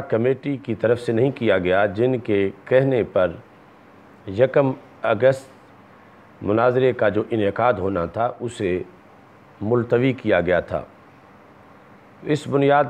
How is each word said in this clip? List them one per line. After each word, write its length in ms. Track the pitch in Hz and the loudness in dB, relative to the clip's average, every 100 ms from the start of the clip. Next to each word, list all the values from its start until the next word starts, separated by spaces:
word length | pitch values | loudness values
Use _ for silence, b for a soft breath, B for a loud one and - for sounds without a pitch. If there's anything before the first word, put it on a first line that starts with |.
| 131 | 0
کمیٹی 460 | 113 123 131 143 135 | 0 0 -2 -4 -8
کی 180 | - 104 | -6 -2
طرف 240 | 110 117 | 0 0
سے 120 | - | 0
نہیں 200 | 113 135 131 | 0 0 0
کیا 220 | 113 95 | 0 2
گیا، 280 | 90 95 104 | 2 2 2
جن 320 | 95 127 127 | 0 0 0
کے 300 | 113 101 98 - - | -2 0 0 -4 0
کہنے 380 | 127 135 123 92 | 2 4 0 0
پر 180 | 98 90 87 - - - - - - - - - | 0 0 -2 -18 -20 -20 -20 -20 -20 -20 -20 -12
یکم 440 | 98 131 147 135 131 - - | 0 2 2 0 -2 -14 -8
اگست 500 | 113 107 131 135 - - - - - - - - - - | -2 2 2 2 -6 -20 -20 -20 -20 -20 -20 -20 -20 -10
مناظرے 500 | 92 110 123 123 127 | -2 2 2 4 0
کا 160 | 117 107 | 2 0
جو 140 | 101 110 | 0 -2
انعقاد 440 | 113 101 98 120 95 | -2 -2 0 0 0
ہونا 260 | 92 92 85 | -2 -4 -4
تھا 260 | 107 120 - | -4 -4 -4
اسے 420 | 120 - 95 90 - - - - - - - - | -12 -6 -2 -2 -6 -18 -20 -20 -20 -20 -20 -10
ملتوی 500 | 107 120 117 120 131 | -2 -2 0 0 0
کیا 260 | 127 107 90 | -2 0 0
گیا 180 | 85 85 | 2 0
تھا۔ 200 | - 80 - - - - - - - - - - - - - - | 0 -8 -8 -20 -20 -20 -20 -20 -20 -20 -20 -20 -20 -20 -20 -16
اس 240 | - 147 123 | -4 -4 0
بنیاد 360 | 139 139 143 | 0 4 4